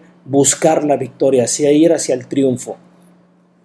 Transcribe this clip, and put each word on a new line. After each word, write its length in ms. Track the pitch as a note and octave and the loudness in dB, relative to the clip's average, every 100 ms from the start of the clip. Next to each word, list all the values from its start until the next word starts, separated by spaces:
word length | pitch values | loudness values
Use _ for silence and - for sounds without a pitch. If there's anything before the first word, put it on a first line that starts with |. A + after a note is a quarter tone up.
| _ _ | _ _
buscar 600 | B2+ C#3 C3+ - D#3+ D#3 | -2 2 2 2 0 0
la 140 | D3 C3 | 0 -2
victoria, 480 | B2 - C3+ C3 A#2 | -4 -4 0 2 0
hacia 260 | - D3 | 0 2
ir 220 | D3 E3 | 4 4
hacia 200 | D#3 - | 2 -2
el 140 | B2+ - | -6 -4
triunfo. 500 | C3+ C3+ A#2+ A2+ - _ _ - _ _ _ _ _ | -2 -2 -2 -8 -16 _ _ -20 _ _ _ _ _